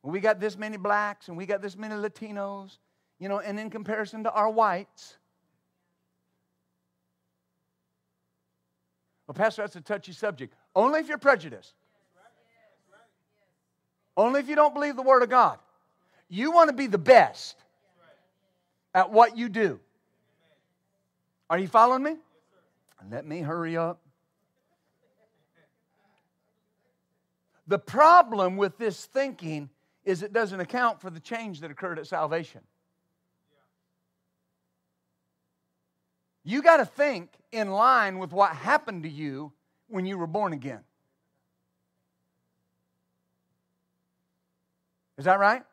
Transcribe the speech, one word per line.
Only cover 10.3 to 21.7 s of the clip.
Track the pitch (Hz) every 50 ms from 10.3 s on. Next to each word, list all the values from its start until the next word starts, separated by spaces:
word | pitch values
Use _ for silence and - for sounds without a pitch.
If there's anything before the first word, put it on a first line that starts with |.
| 170 127 135 - _ _ _ _ _
Only | 185 220 269 302 311
if | 311
you're | 302 302
prejudiced. | - - 277 262 190 156 156 117 95 - - _ _ _ _ _ _ _ _ _ _ _ - _ _ _ _ _ _ _ _ _ _ _ _ 196 214 233 _ _ _ _ _ _ _ _ _ _ _ _ _ _ _ _ _ _ _ _ _ _
Only | - 208 240 262 285
if | 269 254
you | 302
don't | 302 302 294 -
believe | 285 294 294 269
the | 240 262
Word | 262 262 247 247
of | 214
God. | 247 254 226 160 113 - _ _ _ _ _ _ _ _ _ _ _ _ _
You | _ 175 190 247 311
want | 339 339 330 302
to | 262
be | 240 277
the | 233 196
best | 190 147 - 262 226 160 110 - - - - - _ _ _ _ _ _ _ _ _ _ _ - _ _ _ _ _ _ _ _ _ _ _ _ _ _ _ -
at | 185 190 185
what | 214 220 233 226 226
you | 226 240
do. | 233 180 226 214 175 123 - _ _ _ _ _ _ _ _ _ _ _ _ _ _ _ _ _ _ _ _ _ _ _ _ _ _ _ _ _ _ _ _ _ _
Are | 165
you | 175 196
following | 175